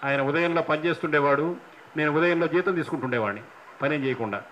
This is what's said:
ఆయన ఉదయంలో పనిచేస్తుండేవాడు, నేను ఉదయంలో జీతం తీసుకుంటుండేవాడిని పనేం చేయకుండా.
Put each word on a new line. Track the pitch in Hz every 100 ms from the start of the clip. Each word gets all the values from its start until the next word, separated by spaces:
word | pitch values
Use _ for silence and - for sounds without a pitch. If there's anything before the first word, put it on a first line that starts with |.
ఆయన | 139 139
ఉదయంలో | 135 151 170 170
పనిచేస్తుండేవాడు, | 160 151 165 160 165 151 143 139 160 175 - - - 156
నేను | 151
ఉదయంలో | 147 170 170 170
జీతం | 160 185 180
తీసుకుంటుండేవాడిని | 151 156 127 123 107 101 - - - -
పనేం | 139 151
చేయకుండా. | 135 120 113 101 -